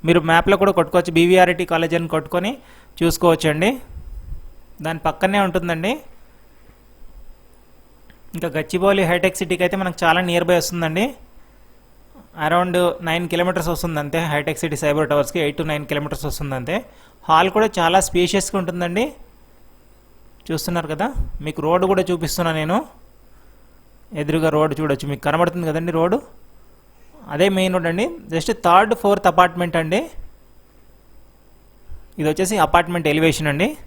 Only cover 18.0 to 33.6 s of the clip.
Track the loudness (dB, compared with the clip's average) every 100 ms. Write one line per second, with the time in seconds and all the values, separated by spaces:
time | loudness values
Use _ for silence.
18 | 2 0 2 0 0 -4 -4 -4 -4 -2
19 | -4 -6 -20 -20 -20 -20 -20 -20 -20 -20
20 | _ -20 -20 -20 -6 -4 -2 -4 -4 -4
21 | -2 -2 -4 -4 -6 -4 0 2 4 2
22 | 2 -2 -2 -2 -2 0 0 -2 -2 -16
23 | -20 -20 -20 -20 -20 -20 -20 -20 -20 -20
24 | -14 -8 -2 0 2 2 2 0 -2 -2
25 | -2 -4 -2 2 0 0 -4 -4 -2 0
26 | 2 0 -4 -20 -20 -20 -20 -20 _ -20
27 | -20 -20 -10 0 2 2 0 0 -2 -2
28 | -4 -6 -6 -4 -2 -2 6 6 6 2
29 | 2 2 2 4 2 2 -2 -2 0 -2
30 | -2 -10 -14 -18 -20 -20 -20 -20 -20 -20
31 | _ -20 -20 _ -20 -20 _ -20 -16 -16
32 | -14 -4 -2 0 0 2 2 2 0 -2
33 | 0 2 2 0 -2 0